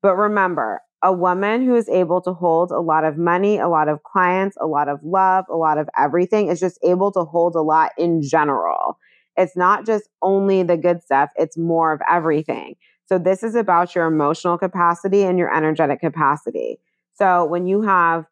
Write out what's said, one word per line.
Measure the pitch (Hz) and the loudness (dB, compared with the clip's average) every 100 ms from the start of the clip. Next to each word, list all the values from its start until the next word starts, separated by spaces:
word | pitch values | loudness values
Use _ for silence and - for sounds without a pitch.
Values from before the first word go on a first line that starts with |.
But | 202 185 | 2 2
remember, | 208 208 190 165 113 95 _ _ | 0 0 0 -2 -4 -6 _ _
a | 185 | 0
woman | 185 180 180 202 226 254 | 2 0 0 0 0 2
who | 240 | 0
is | 214 | 2
able | 185 180 180 | 0 0 0
to | 180 | -2
hold | 180 175 165 175 | -4 0 0 0
a | 156 | -2
lot | 170 156 | 0 0
of | 160 151 | 0 0
money, | 170 175 202 208 | 0 2 2 0
a | 175 | 0
lot | 165 151 | 0 0
of | 151 | -2
clients, | - 196 180 185 190 - | -4 0 2 2 -2 -4
a | 156 | -4
lot | 143 143 | -2 -2
of | 143 | -4
love, | 147 190 190 185 185 | -4 0 2 2 0
a | 165 | -2
lot | 160 151 | 0 0
of | 151 - | -2 0
everything | 143 156 185 214 196 | 0 2 0 0 0
is | 165 | -2
just | 185 - | -4 -2
able | 160 180 202 | 0 2 0
to | 196 165 | -2 -4
hold | 165 170 165 | 0 0 0
a | |
lot | 156 156 156 - | 0 2 0 0
in | 170 165 | 0 0
general. | 143 156 147 131 85 67 - - _ _ _ - | 0 0 0 0 -2 -2 -4 -6 _ _ _ -2
It's | 185 180 | -2 2
not | 180 202 214 | 2 2 0
just | 220 208 _ | -4 -4 _
only | 190 196 196 190 | 0 2 2 2
the | 180 175 | 2 0
good | 170 175 | 2 -2
stuff, | _ 135 147 - | _ 0 0 -2
it's | 160 - | -4 -2
more | 165 165 160 | -2 0 0
of | 156 - | 0 0
everything. | 175 160 151 156 123 - - _ _ _ | 0 0 -2 -2 -8 -10 -20 _ _ _
So | 190 | -2
this | 175 190 | 0 -2
is | 226 226 | -2 -2
about | 208 170 175 | 0 2 0
your | - 165 | 0 0
emotional | 156 143 165 180 175 | 2 0 0 -2 -2
capacity | 185 185 175 175 202 196 | -4 0 0 0 0 0
and | 196 180 | 2 0
your | 170 | 0
energetic | 156 156 156 156 135 | 0 0 0 0 0
capacity. | 165 151 143 151 - - 58 57 _ _ _ _ | -4 0 0 0 -4 -6 -8 -10 _ _ _ _
So | 202 180 | 0 2
when | 165 175 180 | 0 -2 -2
you | 196 | -2
have | 220 185 170 165 160 | 2 2 2 0 -6